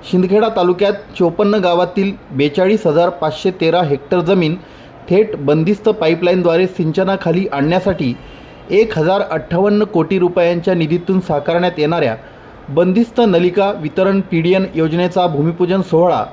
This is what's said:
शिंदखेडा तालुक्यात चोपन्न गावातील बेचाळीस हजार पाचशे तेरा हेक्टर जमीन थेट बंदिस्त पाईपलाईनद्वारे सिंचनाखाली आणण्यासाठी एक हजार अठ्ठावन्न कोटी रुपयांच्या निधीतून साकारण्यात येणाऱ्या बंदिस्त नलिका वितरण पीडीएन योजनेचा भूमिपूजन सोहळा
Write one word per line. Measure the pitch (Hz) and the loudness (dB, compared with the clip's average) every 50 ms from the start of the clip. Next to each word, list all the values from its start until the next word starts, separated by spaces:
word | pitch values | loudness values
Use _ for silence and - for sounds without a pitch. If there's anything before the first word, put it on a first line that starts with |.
| - - | -6 -2
शिंदखेडा | - 185 185 180 190 214 214 220 214 | 0 0 2 2 2 2 2 2 0
तालुक्यात | 196 175 180 180 180 202 196 202 196 - - - - | 0 0 0 2 2 0 0 0 -4 -8 -16 -4 -2
चोपन्न | 190 170 165 - 208 202 208 | -2 0 0 0 0 2 2
गावातील | 214 180 180 175 170 180 175 180 202 190 202 196 - - - | 2 2 2 2 2 0 0 -2 -2 -2 -2 -4 -8 -14 -10
बेचाळीस | 151 131 143 147 143 - 185 190 214 214 - 175 | -2 0 0 0 2 0 2 2 2 2 0 0
हजार | 143 160 170 180 | 2 2 2 0
पाचशे | 175 - 165 156 151 - - 196 185 - | 0 -2 -6 -6 -6 -2 -4 -4 -2 0
तेरा | 170 160 160 175 | 0 0 2 2
हेक्टर | 175 147 143 131 - - 185 180 | 0 0 -2 -4 -2 -2 -2 -2
जमीन | 170 165 196 190 170 151 165 185 - - - - - - - - - - | 2 2 2 2 2 0 -2 -4 -10 -18 -20 -20 -20 -20 -20 -20 -4 0
थेट | 175 196 220 220 214 | 2 2 2 2 -2
बंदिस्त | - 139 139 147 156 160 175 208 196 - 220 | -4 0 0 2 2 2 0 0 0 0 0
पाईपलाईनद्वारे | 214 - 170 160 170 165 180 175 180 185 175 170 165 170 190 185 | 0 2 0 0 0 0 0 0 0 2 2 2 2 2 0 0
सिंचनाखाली | 190 - 175 156 151 - 190 185 196 190 - 170 165 180 196 - | -2 -4 -4 -2 0 0 0 0 -2 -2 -2 -2 0 0 -2 -2
आणण्यासाठी | - 143 139 151 175 185 180 202 185 - 156 127 120 - - - - - - - - - - - | -2 -2 0 0 0 0 0 -2 -2 -2 -2 -4 -4 -6 -10 -20 -20 -20 -20 -20 -20 -20 -8 -2
एक | 160 202 226 220 - 165 | 2 2 2 2 0 -2
हजार | 156 165 190 202 | 0 0 0 0
अठ्ठावन्न | 190 - 160 160 - - 170 170 190 208 208 208 214 | -2 -2 -4 -6 -6 -2 -2 0 2 2 2 2 0
कोटी | 208 - 175 160 160 196 190 | 0 0 -2 0 0 0 0
रुपयांच्या | 180 180 180 185 175 170 175 170 165 196 185 | 0 0 2 2 2 2 0 0 0 -2 0
निधीतून | 175 165 147 165 180 175 - 190 185 | 0 0 0 -2 -2 -2 0 -2 -2
साकारण्यात | 185 - 160 143 143 - 165 170 180 180 175 156 | 0 0 -4 -2 -2 -2 -2 0 0 -2 -2 0
येणाऱ्या | 151 151 170 170 156 123 110 110 - - - - - - - - - - | -2 0 0 0 0 -2 -2 -4 -10 -20 -20 -20 -20 -20 -20 -20 -16 -4
बंदिस्त | 139 151 180 185 185 214 233 226 - - 240 214 | 0 0 2 2 2 2 0 0 2 2 2 4
नलिका | 175 165 175 180 180 208 196 196 202 - | 4 2 2 2 2 0 0 0 -2 -4
वितरण | 156 151 - - 185 196 196 196 190 190 | -8 -6 -2 0 0 2 2 0 -2 -2
पीडीएन | - 165 160 175 185 190 190 190 - | -2 -2 2 2 2 2 0 -2 -2
योजनेचा | 160 160 160 151 170 175 180 175 185 180 175 | -2 -2 0 0 0 -2 0 0 0 0 0
भूमिपूजन | 156 139 147 165 165 170 180 170 185 190 | 0 0 -2 -2 0 0 0 0 0 -2
सोहळा | 185 - - 160 170 180 156 120 107 - | -2 0 2 2 4 4 2 0 -2 -6